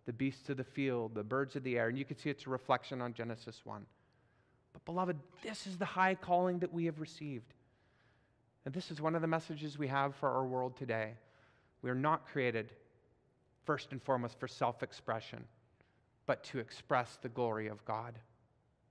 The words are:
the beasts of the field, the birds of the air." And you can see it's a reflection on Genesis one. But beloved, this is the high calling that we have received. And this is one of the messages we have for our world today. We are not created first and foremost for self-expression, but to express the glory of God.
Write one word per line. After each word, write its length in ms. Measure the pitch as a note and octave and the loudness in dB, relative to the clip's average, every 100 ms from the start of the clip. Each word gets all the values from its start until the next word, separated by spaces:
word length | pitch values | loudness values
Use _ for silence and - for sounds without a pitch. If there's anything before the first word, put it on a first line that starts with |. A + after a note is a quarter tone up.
| - | -8
the 60 | |
beasts 380 | A#2 C3+ C3+ - | -2 -2 -2 -6
of 80 | C3 | -6
the 80 | B2+ | -4
field, 500 | - C3+ B2 A2 A2 | -2 0 2 0 -2
the 80 | |
birds 320 | G#2+ C3 C#3 D3 | 0 0 0 -2
of 80 | |
the 140 | C3 A#2+ | 0 2
air." 100 | A2+ | 2
And 100 | B2+ | 2
you 60 | |
can 140 | C#3 - | -4 -4
see 120 | D3+ | -4
it's 160 | C#3 - | -4 -2
a 40 | |
reflection 520 | B2+ - B2+ - C3 | -2 4 4 2 -4
on 120 | B2 | -4
Genesis 480 | A#2 A#2 A2+ - G#2+ | -4 -6 -6 -10 -14
one. 220 | - G#2 G2+ _ _ _ _ _ _ _ _ | -12 -12 -12 _ _ _ _ _ _ _ _
But 120 | - - | -14 -4
beloved, 340 | E3+ F#3 D#3+ - - | 0 0 0 -6 -12
this 240 | - G#3+ G3+ | -10 -8 -6
is 100 | F3+ | -4
the 80 | G3 | -2
high 300 | - F#3 F#3 | 4 4 4
calling 420 | - F3 F#3 F3+ | 4 4 6 2
that 140 | F3+ | 0
we 120 | E3+ E3+ | 0 0
have 140 | D#3 | 0
received. 540 | D#3 - D3+ B2+ A2+ - _ _ _ _ _ _ _ _ _ _ - | -6 -8 -6 -6 -10 -20 _ _ _ _ _ _ _ _ _ _ -8
And 80 | |
this 160 | D3 - | -6 -6
is 100 | D3+ | -2
one 140 | D#3 | 2
of 80 | E3 | 2
the 60 | D#3+ | 4
messages 500 | D#3+ D#3+ D3+ D3+ C#3+ | 2 0 -6 -6 -4
we 100 | C#3+ | 0
have 280 | C#3 C#3 C#3 | 2 2 2
for 140 | C#3+ | 2
our 140 | B2+ C3 | 4 2
world 300 | B2+ B2+ B2 | 2 0 -2
today. 380 | B2+ A2+ A2 A#2 - - - _ _ _ | 0 0 0 -4 -18 -20 -20 _ _ _
We 80 | B2 | -2
are 100 | B2+ D3 | 2 4
not 160 | D#3 - | 2 0
created 480 | D3 B2 A2+ A2 - - _ _ _ _ _ _ _ - | 0 2 0 -4 -10 -20 _ _ _ _ _ _ _ -2
first 260 | D3 - | -2 -2
and 100 | C3+ | -4
foremost 380 | - C3 A#2+ - | 2 2 2 -4
for 80 | B2+ | -8
self-expression, 1000 | - B2 A#2+ C3 - - A2+ - A2+ - - _ _ _ _ _ _ - | 0 0 2 -6 -6 -4 -4 -4 -12 -14 -20 _ _ _ _ _ _ 0
but 180 | B2 - | 0 0
to 120 | C3+ | -6
express 600 | A2+ - - C3+ A#2+ - | -6 -8 2 2 2 -4
the 120 | B2+ | -6
glory 380 | A#2+ A#2+ G#2+ G#2+ | 0 2 2 -2
of 180 | G#2 - | -6 -4
God. 320 | A2 A#2+ A#2 - _ _ _ _ _ _ | -4 -4 -12 -18 _ _ _ _ _ _